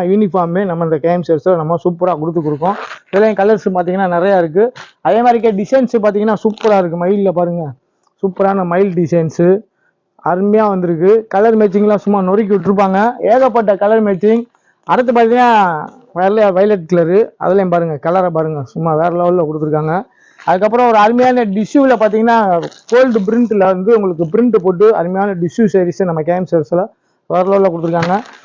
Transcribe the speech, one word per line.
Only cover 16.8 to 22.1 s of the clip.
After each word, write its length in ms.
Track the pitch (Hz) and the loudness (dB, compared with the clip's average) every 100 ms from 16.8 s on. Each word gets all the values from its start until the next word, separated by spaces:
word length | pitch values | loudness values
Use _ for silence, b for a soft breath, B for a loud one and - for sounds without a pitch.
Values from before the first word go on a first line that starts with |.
| 156 | 0
கலரு, 300 | 175 165 190 233 _ | 0 2 2 0 _
அதுலயும் 340 | 165 196 185 | -2 0 0
பாருங்க, 220 | 175 165 147 | 0 -2 -4
கலரை 320 | 165 185 180 | -2 0 0
பாருங்க, 300 | 160 156 151 127 | -2 -4 -6 -10
சும்மா 260 | - 165 | -6 -2
வேற 180 | 156 170 | 0 0
லெவல்ல 280 | 175 175 180 151 | 0 0 0 -2
கொடுத்துருக்காங்க. 500 | 156 151 151 156 175 247 b b b | -4 -4 -2 -2 -4 -6 b b b
அதுக்கப்புறம் 500 | - 180 208 240 240 | -2 0 0 2 2
ஒரு 80 | 220 | 4
அருமையான 440 | 208 240 254 247 220 | 2 2 2 2 -2
டிஷ்யூல 400 | 196 202 285 269 233 | -4 0 2 2 2
பாத்தீங்கன்னா, 400 | 214 | 0